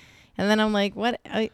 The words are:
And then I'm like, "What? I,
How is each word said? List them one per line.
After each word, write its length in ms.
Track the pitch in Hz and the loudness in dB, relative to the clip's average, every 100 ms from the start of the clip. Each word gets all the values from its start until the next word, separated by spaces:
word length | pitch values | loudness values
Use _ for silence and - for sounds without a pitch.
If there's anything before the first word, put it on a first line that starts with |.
| - - - - | -20 -20 -14 -4
And 100 | 196 | 2
then 120 | 214 | 2
I'm 100 | 214 | 2
like, 240 | 208 202 196 | 2 0 -2
"What? 240 | 226 240 - | -4 -4 -4
I, 240 | 202 220 | -4 -4